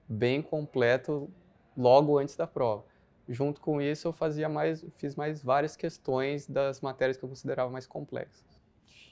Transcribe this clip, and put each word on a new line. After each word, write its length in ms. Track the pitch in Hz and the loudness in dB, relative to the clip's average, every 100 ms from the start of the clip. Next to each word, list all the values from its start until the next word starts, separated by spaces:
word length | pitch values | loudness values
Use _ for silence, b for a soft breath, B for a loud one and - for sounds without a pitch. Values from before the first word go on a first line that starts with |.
| - | -10
bem 360 | 110 120 135 | 0 2 2
completo 880 | 151 156 147 131 120 131 143 151 143 - _ _ _ | -2 -6 -4 2 4 4 0 -4 -6 -14 _ _ _
logo 440 | - 123 135 147 143 | 2 6 8 8 4
antes 180 | 139 - | 2 -4
da 100 | 165 | -6
prova. 380 | - 120 104 - b b _ - | -2 -2 -2 -8 b b _ -12
Junto 320 | 120 143 147 | -4 -2 -2
com 200 | - 147 | -4 -2
isso, 280 | 143 151 170 | -2 -2 -6
eu 40 | |
fazia 360 | 160 160 151 156 | -2 -2 -2 -4
mais, 360 | 151 160 160 165 - | -2 -2 -2 -8 -10
fiz 180 | 143 143 | -8 -4
mais 260 | 147 156 | -6 -4
várias 320 | 127 139 151 | 0 2 0
questões 720 | - 165 - - 131 135 143 - | -4 -8 -6 -2 0 0 -4 -4
das 340 | 139 139 135 | -2 -2 -2
matérias 360 | 131 127 131 131 | -8 0 0 0
que 80 | |
eu 40 | 131 | -8
considerava 420 | 131 135 135 127 | -8 -6 -2 -4
mais 160 | 127 - | -4 -10
complexas. 580 | 151 143 123 - _ _ _ _ _ B B B | -12 -8 -8 -10 _ _ _ _ _ B B B